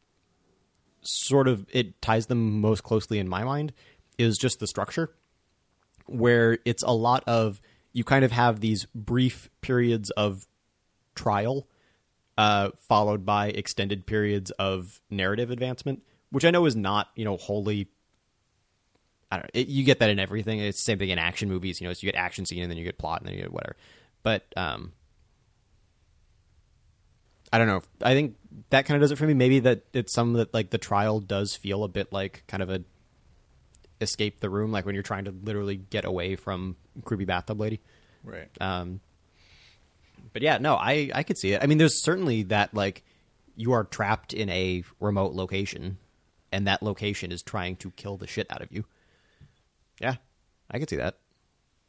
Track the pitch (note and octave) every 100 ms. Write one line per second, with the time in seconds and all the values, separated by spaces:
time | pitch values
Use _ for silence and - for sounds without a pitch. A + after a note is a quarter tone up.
0 | _ _ _ _ _ _ _ _ _ _
1 | - - - C#3 C3+ A2 G2 B2+ G#2+ -
2 | - A2+ A2 A#2+ A2+ G#2+ G#2+ G#2+ - G#2+
3 | - G#2 F#2 F2+ B2 C#3+ D3+ - _ _
4 | _ - A2+ G2+ C3 - G#2+ - G2+ -
5 | D#3+ _ _ _ _ _ _ _ _ _
6 | - C3 A#2+ A#2+ A#2 A#2 A#2+ A2+ - A2+
7 | A#2 C3 - A#2 A2 G2 _ _ _ B2
8 | - C3+ B2+ A#2+ B2 A2 A2 G#2 - A#2
9 | G#2 B2 B2+ - - _ - B2 A#2+ A2+
10 | G2+ - G#2 G2 - _ _ _ _ _
11 | _ - A#2 G2+ A2 C3+ - _ _ _
12 | _ _ _ - G#2 G2+ G2 - - G#2+
13 | G#2 G#2 F#2+ G#2 G#2 - - - G2 G2+
14 | - G#2+ G#2 G2+ F#2+ - G2 F#2+ F2+ -
15 | _ G2+ F#2 G#2+ A#2+ B2 B2+ B2 C#3 C3+
16 | - _ _ C3+ E3+ F3 E3 A2 G2 G#2
17 | G2+ - G#2+ F#2+ - G#2 G2+ G#2 F#2+ _
18 | _ _ _ _ _ _ _ _ _ _
19 | _ _ _ G2 - A#2 C3 C#3 C3+ C3
20 | A2 G2 F#2+ G#2+ G#2 A2 G#2 - - G2
21 | G2 E2+ E2 - G2+ F#2 F#2 F2 F2 F2+
22 | G2 F2+ F2+ - F#2 F2 F2 E2+ F2 -
23 | D#2 D#2+ G1+ G1+ G1+ G1+ G1+ - _ -
24 | _ _ A2+ G#2 - - E2+ G1+ F2 -
25 | _ _ _ _ _ _ _ _ _ _
26 | _ _ _ _ _ _ _ _ _ _
27 | _ _ _ _ - A2+ A2+ F#2+ - -
28 | A#2+ C3+ D3 - - G#2+ - C3+ C3+ D3
29 | C#3+ C#3+ D#3 C#3 B2+ C3+ B2 A#2 - B2+
30 | - - A#2+ A#2 A2 A2+ F#2+ A2 - G2+
31 | G#2+ G#2+ F#2+ G2 G2+ - G2 G2 G#2 F#2+
32 | G2 G2 F#2+ - - F#2+ F#2 F#2+ F2 _
33 | _ _ _ _ _ _ _ _ _ -
34 | G#2+ - G#2 - G2+ G2+ G#2+ G#2+ F#2 G2
35 | G2 G2 G2 F#2 G#2 G#2 G2+ G2 F#2+ G#2
36 | G2 F#2 F2+ F#2+ - F#2 F#2 - _ -
37 | - G2+ F#2 F2+ - G#2 G#2+ A2 - _
38 | _ _ - F2 - - F#2+ F2+ F2+ F#2+
39 | - _ _ _ _ - - _ _ _
40 | _ - A#2 A#2 D3 A#2 D3 B2 G#2+ D3
41 | C#3+ - - F#3 F#2+ G2+ C#3 D#3 D#3+ -
42 | - F#3 E3+ A2+ F#2+ G#2+ G2+ G#2+ G2 -
43 | - _ _ _ _ - A2+ A#2+ G2 -
44 | G2+ G#2+ - - G2+ F2+ F#2 F2+ F2 _
45 | G#2 G2+ F#2+ F2+ F#2 G2 G2 - F2 F#2+
46 | _ _ _ _ _ G2 G2+ G2 G#2 G2
47 | G#2 G2+ F2 F2 - G#2+ F2+ F#2 F#2 -
48 | G2+ G2 G2 - - - - G2 - _
49 | _ _ _ _ - _ _ _ _ -
50 | B2 B2+ _ _ _ _ - C3 D3+ C#2+
51 | C#2+ - _ _ _ _ _ _